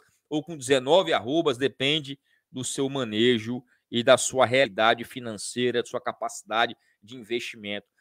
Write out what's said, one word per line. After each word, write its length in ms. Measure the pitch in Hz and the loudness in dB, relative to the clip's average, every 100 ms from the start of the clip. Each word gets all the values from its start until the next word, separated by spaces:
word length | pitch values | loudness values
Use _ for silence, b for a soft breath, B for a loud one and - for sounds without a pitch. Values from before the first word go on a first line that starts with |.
| _ _ - | _ _ -8
ou 140 | 151 | -8
com 120 | 147 160 | -6 -8
dezenove 560 | 120 139 127 170 160 | 0 0 4 4 4
arrobas, 460 | 123 107 160 151 120 | -2 0 0 0 0
depende 600 | 131 - 135 156 135 135 _ _ _ | -2 0 -2 -2 -4 -16 _ _ _
do 120 | 127 | -10
seu 240 | 120 - 135 | -6 -4 -2
manejo 760 | 139 120 107 123 120 110 123 - _ - | -2 -2 4 4 4 0 -8 -10 _ -6
e 120 | 117 | 0
da 120 | 120 127 | 6 6
sua 300 | - 131 113 | 4 2 2
realidade 580 | 131 131 95 110 117 | 4 2 2 2 2
financeira, 760 | 113 127 120 101 - 123 123 120 | -2 -12 -12 -10 -8 -2 0 0
da 80 | 113 | -4
sua 100 | 123 | -6
capacidade 760 | 120 - 117 - 98 107 120 - _ _ | -8 -8 -8 -10 -4 -2 -2 -4 _ _
de 140 | 104 131 | -20 -16
investimento. 720 | 104 120 - 117 104 104 _ _ | -6 -6 -6 -12 -8 -8 _ _